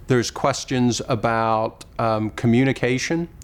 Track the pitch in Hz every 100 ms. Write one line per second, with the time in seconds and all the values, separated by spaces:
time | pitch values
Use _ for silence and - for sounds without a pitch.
0 | - 127 113 - 143 127 - 127 123 107
1 | - 120 117 113 113 110 113 - - -
2 | 117 107 107 - 117 117 135 123 127 127
3 | - 165 170 -